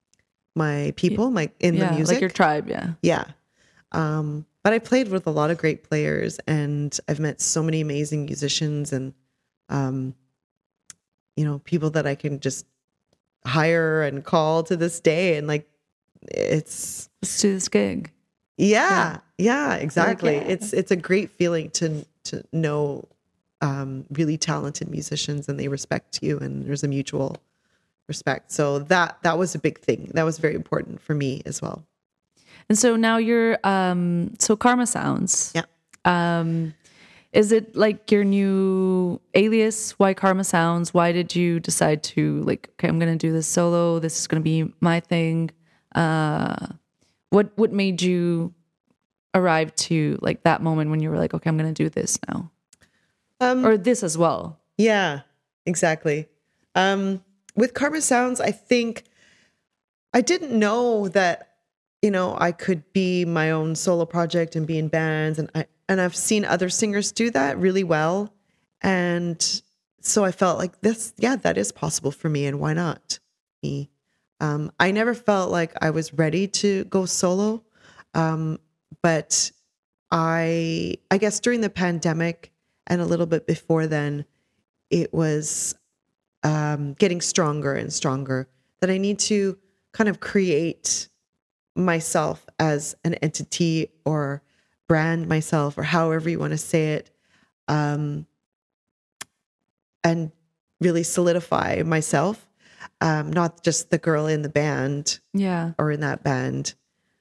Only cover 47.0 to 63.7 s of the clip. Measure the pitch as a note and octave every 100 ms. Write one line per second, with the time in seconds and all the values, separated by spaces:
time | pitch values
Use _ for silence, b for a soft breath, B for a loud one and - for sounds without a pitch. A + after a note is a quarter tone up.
47 | _ _ _ G3+ G#3 - A3 G3+ G3 E3+
48 | F3+ F3+ F3 E3 E3+ - _ _ _ _
49 | _ _ _ F#3+ F3+ D#3+ D#3+ - - E3
50 | D3+ - - - - D#3 E3 D#3 D3+ D#3
51 | D#3 D#3 - E3 E3 D#3 D#3+ D#3 D#3 -
52 | - - - - E3+ - _ _ _ _
53 | _ _ _ _ B3 B3+ A#3 A3 G#3 A#3+
54 | F3+ D#3+ E3 F2+ F2 - _ - A3 G#3
55 | F3 C#3+ - _ _ _ - E3+ E3+ D#3+
56 | D#3+ D3 D#3 _ _ _ _ F#3 F#3+ G3
57 | G3 F#3+ - _ _ - B3 - C#4+ D#4
58 | - A#3+ B3+ B3 - G#3 _ B3 A#3 A3
59 | - b b b b b b _ _ _
60 | _ A#3+ D4 F4+ D4+ A3+ G#3 A#3 B3 G#3+
61 | G3 G3 F3+ - - _ _ _ _ _
62 | G#3+ F#3+ F3+ - E3+ E3+ - E3+ - G3
63 | F#3 F3+ E3+ D#3+ D#3+ D#3+ D#3